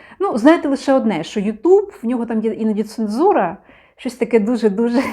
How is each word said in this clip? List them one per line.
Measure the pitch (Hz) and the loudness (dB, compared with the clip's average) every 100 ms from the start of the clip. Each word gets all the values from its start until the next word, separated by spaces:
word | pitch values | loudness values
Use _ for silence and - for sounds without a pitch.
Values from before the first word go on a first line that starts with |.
| - - | -20 -6
Ну, | 392 262 | -4 2
знаєте | 262 339 294 | 4 4 2
лише | 269 - | -4 0
одне, | 269 220 165 | 0 2 -2
що | 156 214 | -4 -4
YouTube, | 185 - 339 392 403 - | -4 -2 4 4 2 -8
в | 226 | -6
нього | 247 233 | -4 -4
там | 220 | -4
є | 220 | -4
іноді | - 220 208 | -2 -4 -2
цензура, | 214 - 214 220 381 320 180 - _ _ _ _ | -6 -6 -6 0 2 2 0 -4 _ _ _ _
щось | 254 | -12
таке | - 233 233 | -6 0 0
дуже-дуже | 202 240 220 196 233 240 247 | 2 0 0 0 0 0 -2